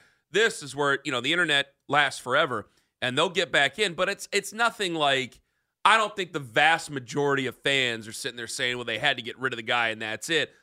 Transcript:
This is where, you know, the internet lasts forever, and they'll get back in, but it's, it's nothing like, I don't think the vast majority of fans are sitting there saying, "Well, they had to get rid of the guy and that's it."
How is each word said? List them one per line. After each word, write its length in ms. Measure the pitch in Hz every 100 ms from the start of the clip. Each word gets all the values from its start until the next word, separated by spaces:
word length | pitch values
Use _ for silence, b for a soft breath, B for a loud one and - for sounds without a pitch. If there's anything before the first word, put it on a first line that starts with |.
| b b b
This 320 | 175 226 -
is 120 | 143
where, 240 | 139 143 139
you 80 | 147
know, 80 | 123
the 120 | 131
internet 420 | 170 165 143 139 _ -
lasts 320 | 143 139 -
forever, 460 | 123 135 160 113 - _ _ -
and 160 | 123 131
they'll 120 | 180
get 220 | 175 160
back 260 | 151 139 -
in, 160 | 196
but 140 | 160 185
it's, 200 | 196 -
it's 200 | 202 196
nothing 420 | 220 233 226 185
like, 460 | 165 143 135 123 - _ _ _ _
I 120 | 190 220
don't 180 | 208 202
think 160 | 180
the 80 | 160
vast 500 | 123 131 156 160 -
majority 560 | 143 117 143 143 139 127
of 100 | -
fans 520 | 143 139 127 113 110
are 40 |
sitting 240 | 104 131 120
there 100 | 113
saying, 300 | - 127 123
"Well, 80 |
they 140 | 117 107
had 180 | 143 127
to 60 |
get 160 | 117 117
rid 140 | 127
of 40 | 120
the 40 |
guy 260 | 113 123 113
and 120 | 110
that's 300 | 110 110 -
it." 200 | 160 131 b